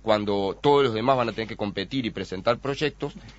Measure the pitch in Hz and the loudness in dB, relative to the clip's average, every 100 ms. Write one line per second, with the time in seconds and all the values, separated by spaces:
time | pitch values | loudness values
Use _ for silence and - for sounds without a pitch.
0 | 110 107 104 101 98 87 143 143 135 110 | 2 2 2 0 0 0 4 4 4 2
1 | 120 131 113 104 107 110 104 98 92 135 | 2 2 0 -4 -8 -6 -6 -4 -4 -4
2 | 113 101 92 98 113 120 131 135 147 - | -4 -6 -8 -2 -2 0 -4 -2 -4 -4
3 | 143 - 113 | -8 -10 -18